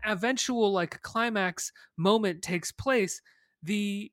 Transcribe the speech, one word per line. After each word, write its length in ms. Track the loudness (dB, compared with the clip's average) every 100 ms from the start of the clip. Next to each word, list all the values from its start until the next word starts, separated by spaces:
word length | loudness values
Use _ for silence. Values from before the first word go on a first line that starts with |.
eventual, 680 | -4 -2 0 0 0 2 2
like, 300 | 2 0 -4
climax 680 | -8 -2 0 0 -2 -2 -10 -12 -16 -2
moment 440 | 2 4 2 -2
takes 300 | -4 -4 -4
place, 500 | -6 0 2 2 -4 _ _ _ _
the, 500 | -4 -2 -2 -4 -8